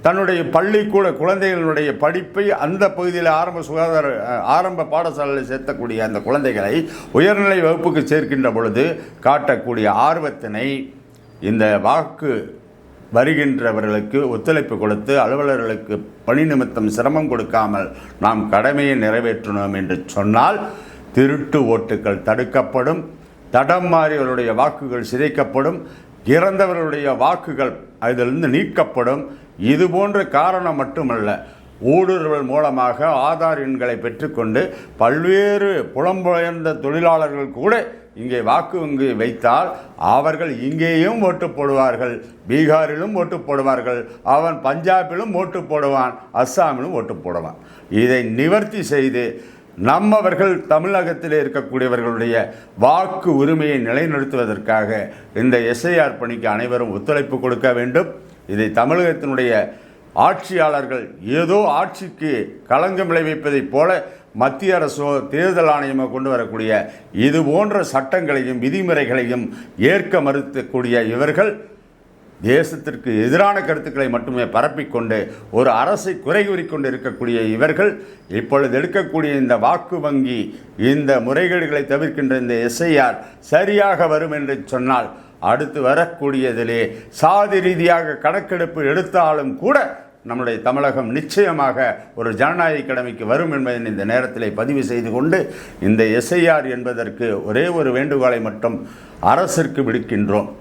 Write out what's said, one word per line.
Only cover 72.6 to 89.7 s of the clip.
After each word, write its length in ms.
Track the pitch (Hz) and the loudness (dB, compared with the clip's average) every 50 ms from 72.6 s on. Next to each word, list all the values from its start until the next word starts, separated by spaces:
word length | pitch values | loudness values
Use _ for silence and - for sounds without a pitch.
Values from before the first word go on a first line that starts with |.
| 160 - 160 151 - 151 139 - - 127 113 107 | 2 0 -6 -10 -10 -10 -10 -8 -6 -2 0 0
எதிரான 360 | 110 123 143 175 196 202 202 196 | 2 2 4 4 4 4 2 0
கருத்துக்களை 440 | - - 156 151 - 151 131 139 135 123 | -2 -2 -4 -4 -4 -6 -4 -2 -2 0
மட்டுமே 360 | 117 120 117 135 127 123 117 - - | -2 -4 -4 -4 -4 -2 -4 0 2
பரப்பிக்கொண்டு 640 | 110 131 151 - 156 139 - - 120 117 110 110 107 95 - - - - - | 0 0 0 -2 -6 -8 -4 -4 -4 -2 -2 -2 -2 -2 -6 -10 -18 -16 -2
ஒரு 180 | - 110 123 131 | 0 2 4 4
அரசை 420 | 113 113 131 170 208 - - 190 180 - | 4 4 2 0 0 -2 -2 -6 -8 -6
குறை 240 | - 135 170 208 208 | -4 0 0 0 2
கூறிக்கொண்டு 420 | 202 190 180 165 - 160 147 139 131 | 0 -2 -4 -4 -6 -6 -4 -4 -4
இருக்கக்கூடிய 500 | 127 117 107 131 104 - 131 120 117 113 113 110 110 | -4 -4 -8 -8 -6 -4 -4 -2 0 0 0 0 0
இவர்கள் 360 | 113 143 156 151 170 202 208 - - - - - - - - | 2 0 0 2 2 0 0 0 -4 -14 -20 -20 -20 -14 -6
இப்பொழுது 440 | 87 113 117 120 143 139 139 123 120 | -6 -6 -2 0 0 2 2 2 0
எடுக்கக்கூடிய 540 | 135 156 175 175 202 175 143 - 160 151 147 143 | 0 -2 0 -2 -2 -2 -2 -2 -2 -2 0 0
இந்த 200 | 139 131 120 120 | 0 2 2 2
வாக்கு 400 | 107 110 131 170 170 175 - 180 160 | 2 4 2 2 0 -2 -6 -6 -4
வங்கி, 400 | 147 147 143 135 131 123 123 113 98 - - - - - - - 104 127 | -2 0 0 0 0 0 -2 -4 -6 -8 -10 -16 -20 -18 -6 0 2 2
இந்த 200 | 139 147 147 135 135 123 | 4 4 2 2 2 2
முறைகேடுகளை 640 | 113 123 139 160 180 175 180 180 165 147 147 147 135 | 2 0 0 0 2 2 0 0 0 0 -2 -4 0
தவிர்க்கின்ற 500 | - 139 143 160 151 160 156 139 131 131 131 123 | 0 -2 0 0 -2 -2 -2 -2 0 0 -2 0
இந்த 120 | 120 120 117 117 | -2 -2 0 0
எஸ் 160 | 120 117 - 170 | -2 -2 -2 0
ஐ 100 | 170 156 | 2 4
ஆர் 200 | 139 131 120 - - - - - - - - | 4 4 2 0 -4 -12 -18 -20 -20 -4 2
சரியாக 580 | 147 160 202 196 208 202 196 196 185 151 170 | 2 2 2 4 2 4 4 4 4 2 2
வரும் 280 | 160 156 151 165 160 151 | 2 2 0 0 -2 -4
என்று 180 | 147 143 135 139 135 - - | -6 -4 -4 -6 -6 -6 -6
சொன்னால், 380 | 135 127 127 131 131 123 113 - - - - - - - 82 92 | -4 -2 0 2 2 0 0 -4 -10 -16 -20 -20 -16 -4 0 0
அடுத்து 300 | 117 139 151 - - 147 | 2 2 0 -4 -4 0
வரக்கூடியதிலே 960 | 131 127 143 160 170 165 - - 143 143 135 135 131 127 117 113 117 113 117 117 113 113 113 - - - - - | 2 2 4 4 2 0 -2 -4 -4 -2 0 0 0 0 -2 -2 -2 -2 0 -2 -2 -2 -4 -12 -18 -18 -2 2
சாதி 400 | 160 160 185 202 202 202 196 190 | 4 4 6 4 2 2 2 2
ரீதியாக 580 | 175 185 185 180 175 170 170 170 165 151 143 - - | 2 2 2 4 4 4 4 4 2 -4 -6 0 0
கணக்கெடுப்பு 580 | 151 170 196 - - 190 175 170 165 165 156 147 135 | 0 0 0 -4 -4 -4 -4 -4 -4 -4 -2 0 0
எடுத்தாலும் 640 | 151 180 180 - - 180 170 156 151 151 139 131 135 - | 0 0 -2 0 2 2 4 4 2 0 -2 -4 -6 -2
கூட 160 | 165 233 | 0 2